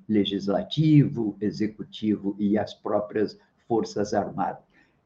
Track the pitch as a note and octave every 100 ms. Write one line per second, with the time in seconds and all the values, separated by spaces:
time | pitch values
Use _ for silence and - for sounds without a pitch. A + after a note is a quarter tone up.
0 | - G#2+ F#2+ G2 G2 F2+ - D3 D#3 D3
1 | A2 A#2 G#2+ - G#2 D#2+ G#2+ - - -
2 | G#2+ G2+ G2 - G2+ G#2+ - - G2+ G#2
3 | G#2 A2 G2+ - _ _ - A2+ G2+ G#2+
4 | G2+ G#2 F2 E2 F2 - _ _ _ _